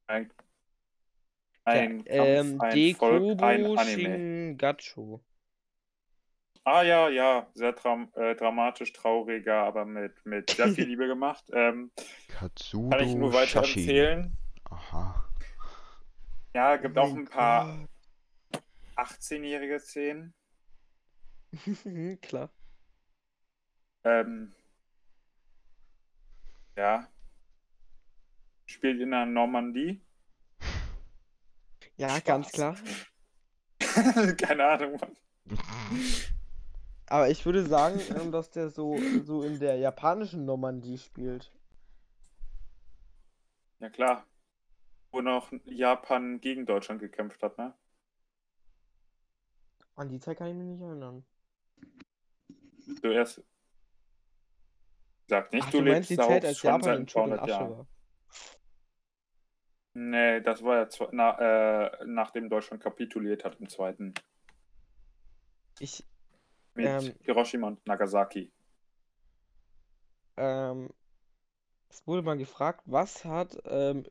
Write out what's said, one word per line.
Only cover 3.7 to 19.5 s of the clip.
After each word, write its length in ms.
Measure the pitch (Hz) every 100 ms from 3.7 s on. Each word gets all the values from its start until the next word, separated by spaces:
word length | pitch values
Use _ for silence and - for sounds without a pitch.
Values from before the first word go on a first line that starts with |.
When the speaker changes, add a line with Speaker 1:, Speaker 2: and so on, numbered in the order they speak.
| 214
Speaker 1:
Anime. 220 | 226 208 185 185
Speaker 2:
Shingacho. 1080 | 170 170 170 135 139 139 - - 107 113 _ _ _ _ _ _ _ _ _ _ _ _ _ _ -
Speaker 1:
Ah, 160 | 165
ja, 260 | 175 170 160
ja, 400 | 131 131 127 113
sehr 180 | 113 120
dram-, 380 | 120 120 120 113
äh, 200 | - 113 117
dramatisch, 560 | 113 117 120 - 120
trauriger, 720 | - 113 113 113 113 107 107
aber 200 | 104 107
mit, 400 | 104 107 101 _
mit 240 | - 104 -
sehr 180 | - 120
viel 160 | 180
Speaker 2:
<laughs> 40 | 123
Speaker 1:
Liebe 180 | 123 127
gemacht. 380 | 127 139 147 -
Ähm, 380 | 120 117 120 123 - - - -
Speaker 3:
Katsudo 640 | - 92 - - 104 120
Speaker 1:
kann 160 | 131 127
ich 80 |
nur 180 | 123 135
Speaker 3:
Shashino. 260 | 123 131 139
Speaker 1:
weiterempfehlen. 800 | 139 135 87 139 147 165 175 - - - -
Speaker 3:
Aha. 580 | - - 82 92 - - - - - - - - - - - - - -
Speaker 1:
Ja, 220 | 123 135 143
gibt 200 | 131 131
Speaker 2:
Oh 40 |
Speaker 1:
auch 60 | 143
Speaker 2:
mein 80 | 143
Speaker 1:
ein 60 | 139
paar 480 | 131 120 117 151 156 151 - _ - _ _ _
Speaker 2:
Gott. 100 | - _ - - -
Speaker 1:
achtzehnjährige 840 | 123 - - 151 143